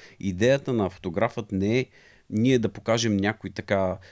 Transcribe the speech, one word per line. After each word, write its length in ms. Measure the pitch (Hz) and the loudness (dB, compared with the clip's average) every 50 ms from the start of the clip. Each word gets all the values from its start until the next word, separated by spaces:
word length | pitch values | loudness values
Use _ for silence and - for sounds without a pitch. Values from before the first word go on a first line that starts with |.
| - - - - | -20 -20 -12 -8
идеята 520 | - 98 90 90 113 127 139 135 - 135 | -6 -4 -2 2 2 2 2 2 0 -2
на 180 | 123 113 98 90 | -2 0 -2 -2
фотографът 640 | - - - 90 82 98 113 - - 120 104 - | -4 -8 -8 -6 -2 -2 -2 -2 -2 -6 -8 -4
не 260 | 98 95 98 104 117 131 | -2 0 0 2 2 0
е 80 | 123 - _ - - - _ _ _ - | 0 -4 _ -20 -20 -20 _ _ _ -4
ние 280 | 107 107 117 131 131 120 | -2 2 4 4 4 4
да 100 | 107 101 | 2 0
покажем 480 | - - - - 113 120 117 113 101 | -4 -4 -2 0 0 2 2 2 2
някой 340 | 98 98 101 - - - 92 | 2 2 0 -2 -4 -8 -10
така, 480 | - - - - 101 95 95 92 90 - - - | -10 -8 -4 0 0 0 0 0 -2 -6 -10 -16